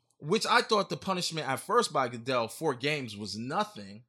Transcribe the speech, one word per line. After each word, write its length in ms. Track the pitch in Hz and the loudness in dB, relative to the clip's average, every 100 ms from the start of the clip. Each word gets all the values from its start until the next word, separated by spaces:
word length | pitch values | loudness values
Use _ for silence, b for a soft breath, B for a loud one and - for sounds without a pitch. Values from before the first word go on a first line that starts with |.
| _ _ | _ _
which 280 | 143 220 - | 0 2 4
I 140 | 233 | 4
thought 260 | 220 214 190 | 6 2 2
the 80 | 165 | -2
punishment 500 | 185 185 170 160 135 | -2 -2 -2 -2 -2
at 120 | 131 | -2
first 320 | - 226 - | 2 2 4
by 140 | 147 127 | 2 0
Goodell, 400 | 120 117 127 113 | -2 0 0 0
four 260 | - 160 120 | -2 -2 0
games, 400 | 135 151 123 98 | 0 -2 -4 -8
was 200 | 104 104 | -8 -6
nothing 640 | 123 175 208 - 98 104 | -4 -2 -2 -6 -14 -16